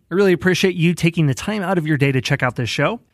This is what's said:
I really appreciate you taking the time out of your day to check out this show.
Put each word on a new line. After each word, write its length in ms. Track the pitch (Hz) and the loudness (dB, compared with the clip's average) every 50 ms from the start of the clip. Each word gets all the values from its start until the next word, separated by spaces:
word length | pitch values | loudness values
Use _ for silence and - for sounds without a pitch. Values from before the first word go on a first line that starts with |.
| _ _ | _ _
I 40 | 165 | 0
really 180 | 190 202 190 180 | 2 2 4 2
appreciate 420 | 170 175 180 180 - - 190 180 | 2 2 0 0 2 2 0 0
you 200 | 180 156 175 180 | 2 0 0 2
taking 320 | - - 170 170 170 160 | 2 0 0 0 2 0
the 80 | 143 127 | 0 0
time 280 | - - - 214 214 185 | -2 -4 -6 -6 -4 -2
out 140 | 170 190 | 0 0
of 100 | 175 151 | 0 0
your 120 | 156 156 135 | 0 0 0
day 140 | 143 139 131 | 2 0 0
to 100 | 131 - | 0 0
check 200 | - 143 135 135 | -2 -2 -2 -2
out 140 | 127 - | -2 -2
this 140 | - 123 104 | -4 -4 -4
show. 300 | - - 143 165 220 240 - _ | -2 -2 -2 -2 -2 -6 -10 _